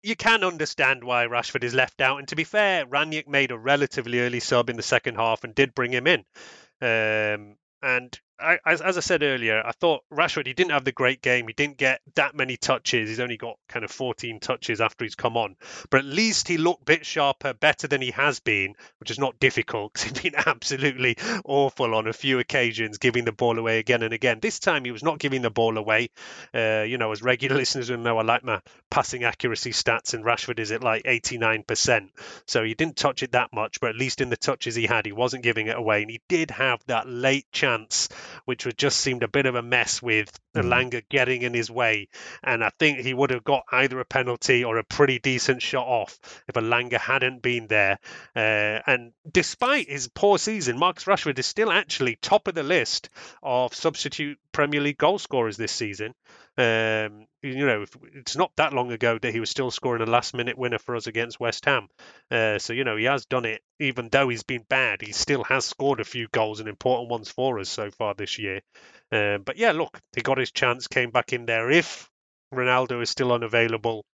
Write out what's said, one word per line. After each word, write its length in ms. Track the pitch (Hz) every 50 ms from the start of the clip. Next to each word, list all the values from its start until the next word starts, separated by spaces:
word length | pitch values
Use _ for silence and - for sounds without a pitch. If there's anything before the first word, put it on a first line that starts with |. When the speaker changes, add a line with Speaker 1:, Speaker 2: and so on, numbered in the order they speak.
Speaker 1:
you 140 | - 202 226
can 280 | - - 226 226 220 190
understand 600 | 185 175 156 156 135 - - 143 131 135 127 120
why 220 | 123 123 120 120
Rashford 380 | 117 120 120 117 - - 131 123
is 100 | 123 120
left 260 | 131 127 - _ -
out. 180 | 135 131 135 139
And 100 | 139 -
to 80 | -
be 80 | 156 160
fair, 420 | - - 214 208 202 190 170 143
Ranić 400 | 123 131 143 156 156 156 151 151
made 240 | 143 143 139 135 123
a 80 | 123 113
relatively 640 | 113 131 143 143 143 131 - - 120 120 120 120
early 200 | 123 123 120 120
sub 300 | - - 135 120 120 117
in 60 | 120
the 60 | 113
second 340 | 107 - - 120 - 135 117
half 280 | 107 113 113 113 107 -
and 100 | 117 110
did 200 | 139 139 131 _
bring 180 | - 123 120
him 140 | 127 123 120
in. 140 | 160 180 117 95 _ _ - - - - - - _ _ _
Um, 760 | 131 120 113 113 110 110 110 107 107 107 107 104 104 104 107 _ _ _ _ _
and 360 | - 131 127 123 123 123 - - _ _ _ -
I, 200 | - 160 175 170 _
as, 160 | 160 170 165
as 160 | 160 185 185 180
I 20 |
said 220 | - - 180 156
earlier, 400 | 147 143 135 127 117 113 107 110 107
I 80 | 113
thought 300 | 117 _ - 170 151 131 _ _
Rashford, 340 | 151 143 170 160 - 160 135
he 60 | 127
didn't 200 | 127 - 185 175
have 120 | 151 143 127
the 80 | 135
great 300 | - - 135 123 131 -
game. 240 | - 131 123 123 117 113
He 60 | 110
didn't 240 | - 143 147 139 131
get 240 | 143 131 131 - _ 143 _
that 180 | - 143 143 -
many 240 | 143 135 127 127 -
touches. 500 | - - 131 127 _ - - 120 110 107
He's 100 | 113 113
only 180 | 123 123 123 107
got 180 | 123 117 107 _ _
kind 160 | - - 120
of 80 | 110 101
fourteen 500 | - - 135 127 110 - - 117 113 104
touches 420 | - - 127 120 - - 117 104
after 240 | 113 107 - - 120
he's 80 | 107 -
come 240 | - - 120 113 117
on. 180 | 110 98 95 _ - - - - - -
But 120 | - 131
at 40 | 139
least 420 | 139 139 185 220 220 196 - -
he 120 | - 175 160
looked 240 | 156 170 175 -
a 20 | _
bit 220 | - 156 165 156
sharper, 480 | - - 160 147 139 135 _ - 139 123
better 340 | _ - 151 143 - - 143
than 140 | 143 135
he 80 | 131 123
has 300 | 117 - 139 147 131 -
been, 340 | _ - 107 101 95 95 104 _ - - _ _
which 100 | - -
is 80 | 117 123
not 200 | 139 131 - _
difficult 560 | - 131 - - 110 - - 110 104 107 _
'cause 80 | -
he's 180 | - 113 131 -
been 140 | - 156 143
<laughs> 120 | 147 -
absolutely 680 | 160 131 113 - - 143 131 135 143 127 127 127 123 113 - - 226 233 196 -
awful 480 | 135 139 143 139 135 - - 131 117 110
on 140 | 110 107 110
a 40 |
few 260 | 113 - - 139 131 123
occasions, 600 | 120 - - 135 123 117 113 110 113 107 107 101
giving 260 | - 123 117 123 117
the 80 | 117
ball 260 | 107 - 127 120 113 117
away 200 | 113 113 113 113
again 240 | 110 - 123 117
and 100 | 113 110
again. 260 | 117 110 123 123 113 110
This 180 | - 226 - -
time 260 | - 196 165 143 127
he 60 | 123
was 120 | 120 107
not 160 | 107 160 151 147
giving 220 | - 143 135 131
the 80 | 123 117
ball 300 | 104 117 113 113 110 110
away. 320 | 104 107 107 110 120 117 _ - - - - - - - -
Uh, 300 | 120 113 110 110 110 107
you 120 | 110 123 123
know, 140 | 117 110
as 100 | 107 104
regular 340 | 110 127 127 120 127 131 135
<laughs> 0 |
listeners 320 | 143 127 - - 139 120 117
will 60 | 123
know, 220 | 117 117 120 113 113
I 40 |
like 220 | 110 113 120 123 -
my 160 | 127 107 95 _ - - _ _ _
passing 340 | - 147 131 - - 127 120
accuracy 460 | 117 107 _ - 123 113 - - 123
stats, 420 | 110 - - - 113 113 - -
and 140 | - 113 107
Rashford 320 | 120 117 - - - 120 113
is 140 | 113 104
at, 120 | 110 113 123
like, 180 | 117 113 110 -
eighty-nine 560 | 131 123 113 - - 123 117 117 113 110 110
percent. 480 | 101 - 117 - - - 123 110 98 92 _ - - - - - _
So 160 | - - 117 110
he 100 | 110 110
didn't 220 | - 160 165 139 -
touch 240 | - 143 135 -
it 100 | 135 127
that 220 | - 123 123 - -
much, 260 | 107 107 - - -
but 80 | - 120
at 80 | 110
least 240 | 113 131 131 - -
in 80 | 131 123
the 80 | 120
touches 380 | - - - 135 - - 123 110
he 100 | 117 117
had, 200 | 104 120 113 107
he 60 | 107
wasn't 300 | 101 110 123 127 131 131
giving 260 | 120 120 113 113 107 110
it 100 | 110 117
away. 240 | 117 107 107 104
And 80 | 107 107
he 100 | 117 113 _ _
did 220 | 180 165 160 151
have 300 | - - 135 131 123 113 _ -
that 200 | 123 113 - 127
late 420 | 123 120 127 135 139 139 - _
chance 600 | - - - 135 117 110 113 _ - - - - - - - - - - _
which 200 | - 127 - -
would 120 | 127 113 -
just 200 | - 139 - -
seemed 220 | - 139 127 120
a 60 | 123 110
bit 180 | - 143 135
of 80 | 131 123
a 80 | 120
mess 380 | 117 120 127 123 113 - - -
with 280 | 120 120 110 107 104 - - - _ _ _
Speaker 2:
Mm. 60 | 156
Speaker 1:
Elanga 400 | 131 120 123 123 127 127 120 120 110 _
getting 320 | 135 139 127 127 127 120
in 100 | 123 123
his 180 | 120 120 113 110
way. 380 | 117 123 123 113 110 104 101 _ - - - - - -
And 220 | - 131 123 117 113
I 60 | 104 _ _
think 220 | 156 151 143 127
he 120 | 117 127
would 160 | 127 123 139 127
have 160 | 127 120 107
got 200 | - 139 127 - -
either 300 | - 127 135 135 131 127
a 60 | 120
penalty 580 | _ - 135 127 123 120 113 - - 131 120 123
or 140 | 117 113 113
a 60 | 110
pretty 340 | _ - - 147 135 131 120
decent 420 | - 135 127 123 - - 131 123
shot 260 | - - - 131 123
off 320 | 127 123 113 101 - - _ - - - - _ -
if 60 | -
Elanga 440 | 123 110 113 120 120 123 123 123 113
hadn't 440 | - 123 131 135 127 127 131 123
been 240 | - 123 120 120 113
there. 320 | 104 107 107 101 95 98 - _ - - - - - _
Uh, 460 | 117 110 110 110 104 104 107 107 110 -
and 260 | - 131 123 120 117 _ _ _ 160
despite 600 | - 180 156 - - _ 240 254 285 285 180 151
his 180 | 139 143 123 120
poor 300 | _ - - 202 202 175
season, 400 | - 214 220 208 160 123 117 127
Marcus 260 | 160 185 175 - -
Rashford 340 | - 196 - - 156 131 127
is 60 | 127
still 240 | - - - 220 220
actually 460 | 170 196 196 - - - 135 123 113 _
top 260 | - - 202 214 _ 202
of 60 | 175
the 80 | 165
list 480 | 143 143 180 165 117 - - - - - _ - - - - -
of 320 | - 139 123 123 127 120 -
substitute 640 | - - 165 151 - - 143 - - 151 147 143 _ _ _
Premier 280 | - - 147 143 147 147
League 160 | 143 147 139
goal 220 | _ 151 156 196 196
scorers 400 | - - - 127 117 110 101 101
this 140 | 113 104
season. 420 | - - 120 104 98 95 107 113 - _ _ _ - - - _ _ -
Um, 680 | 127 117 113 113 113 110 110 110 110 107 104 107 110 _ _ _
you 240 | - 135 131 131 143
know, 160 | 135 117 104
if, 80 | 101 - - - - - _
it's 200 | 139 123 - -
not 140 | 139 185 - _
that 160 | - 156 151
long 180 | 139 127 123 123
ago 280 | 120 110 120 117 117 113
that 120 | - 120 107
he 60 | 117
was 100 | 113 107
still 200 | - - 135 123
scoring 300 | - - - 131 120 117
a 100 | 113 110
last-minute 460 | 117 123 120 - - 123 120 123 113
winner 220 | 120 127 123 117 107
for 180 | _ - 120
us 100 | 117 104
against 320 | 120 107 113 117 120 117 -
West 280 | 120 117 110 - -
Ham. 220 | 143 139 120 101 - _ _ - - - - _ _
Uh, 280 | - 117 113 107 107 101
so, 140 | - -
you 100 | 117 123 135
know, 120 | 123 110
he 80 | 107 110
has 220 | 127 143 131 -
done 180 | _ 131 127 117
it. 160 | 113 110 107 _ _ _ _
Even 300 | 151 135 123 127 120 113
though 220 | - 135 139 127
he's 120 | 117 110
been 220 | 104 - 127 120 110
bad, 360 | _ 131 131 131 117 101 98
he 100 | 113 104
still 320 | 104 - - - 143 131 107
has 220 | - 131 135 120
scored 340 | - - - 139 139 135 117
a 40 | 107
few 240 | - - 123 113 110
goals 320 | - 120 110 107 107 104
and 80 | 110 110
important 420 | 101 _ - 127 123 120 123 117
ones 200 | 120 113 107 -
for 280 | - - 127 135 123 104
us 100 | 98 -
so 220 | - - 107 104
far 240 | - _ 113 104 101
this 240 | - 104 - - -
year. 240 | 107 98 95 98 _ _ _ - - - - - _ _
Um, 300 | 113 107 104 101 101 101 98
but 140 | - - 175
yeah, 140 | 226 226
look, 280 | 160 160 160 - - - _ _ -
he 80 | -
got 160 | 117 135 135 131
his 120 | 127 -
chance, 380 | _ - - 123 123 131 123 -
came 220 | - 131 123 117
back 220 | 113 123 - - 131
in 100 | 120 120
there. 240 | 117 117 113 113 123
If 380 | 147 175 170 - - - - _ _ _ _ _ _ _ _ _ -
Ronaldo 480 | 127 123 127 127 127 127 120 127 120
is 80 | 117 -
still 220 | - - 135 123
unavailable 720 | 120 120 117 110 110 117 117 117 113 110 104 117 113 107 - _